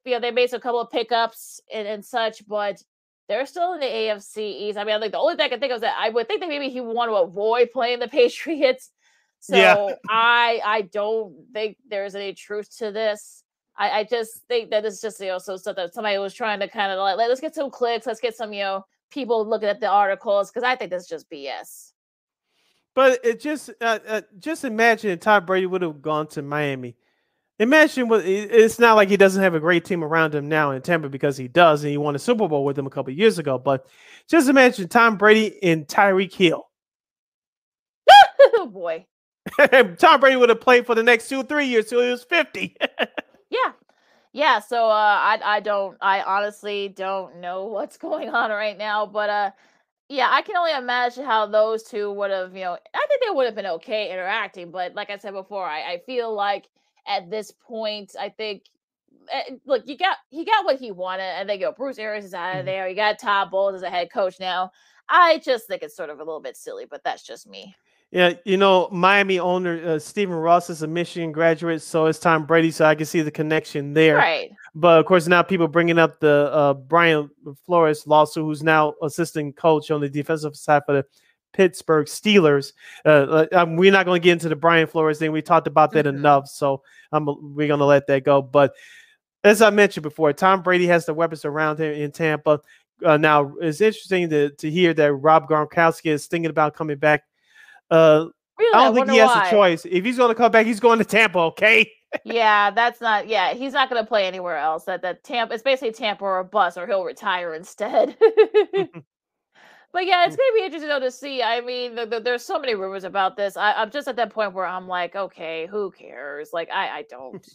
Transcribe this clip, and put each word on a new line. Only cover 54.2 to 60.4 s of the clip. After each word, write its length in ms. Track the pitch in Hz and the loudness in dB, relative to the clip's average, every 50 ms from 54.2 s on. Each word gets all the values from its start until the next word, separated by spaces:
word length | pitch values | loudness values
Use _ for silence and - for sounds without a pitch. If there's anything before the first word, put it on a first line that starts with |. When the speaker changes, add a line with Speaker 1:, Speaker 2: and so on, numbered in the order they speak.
| 180 190 214 226 202 196 _ 185 175 175 | -6 -4 -4 -4 -6 -8 _ -18 -18 -14
Speaker 1:
but 220 | 170 185 180 180 - | -10 -10 -10 -8 -8
like 120 | 208 202 - | -12 -10 -10
I 80 | 202 202 | -12 -14
said 160 | - 202 196 | -12 -14 -14
before, 300 | 190 190 _ 208 196 180 | -14 -14 _ -12 -10 -8
I, 280 | 160 151 156 - 175 | -8 -8 -8 -8 -8
I 60 | 175 175 _ | -10 -12 _
feel 300 | 254 262 240 233 226 220 | -8 -6 -6 -6 -6 -6
like 340 | 202 202 202 202 196 _ _ _ _ _ _ _ _ _ | -4 -2 -2 -4 -4 _ _ _ _ _ _ _ _ _
at 240 | - 202 202 180 170 | -6 -6 -6 -6 -8
this 220 | 214 220 202 - | -10 -10 -10 -12
point, 640 | _ _ _ _ 233 220 220 214 214 208 196 _ - - | _ _ _ _ -12 -8 -8 -8 -8 -10 -14 _ -14 -12
I 100 | 196 202 | -12 -12
think, 360 | _ - 220 214 202 - _ _ _ _ _ _ _ _ _ _ _ _ _ - | _ -12 -12 -12 -12 -14 _ _ _ _ _ _ _ _ _ _ _ _ _ -10
eh, 240 | - 269 - - 269 - _ | -10 -10 -10 -10 -14 -18 _
look, 180 | 277 269 226 226 | -4 -4 -4 -4
you 100 | 240 285 | -10 -10
got, 200 | - 359 381 - - _ _ | -6 -4 -4 -4 -6 _ _
he 140 | 262 320 | -14 -12